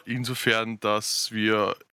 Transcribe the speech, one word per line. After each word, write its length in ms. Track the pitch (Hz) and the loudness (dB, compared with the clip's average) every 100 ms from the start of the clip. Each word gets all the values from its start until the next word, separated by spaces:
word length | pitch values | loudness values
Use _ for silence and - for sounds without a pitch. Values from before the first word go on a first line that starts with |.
insofern, 760 | - 120 120 127 - 113 113 110 | -2 -4 -4 -2 2 2 0 -2
dass 520 | 107 104 - - - | 0 0 0 -2 -4
wir, 440 | 110 107 107 98 - - | 0 2 2 2 -2 -10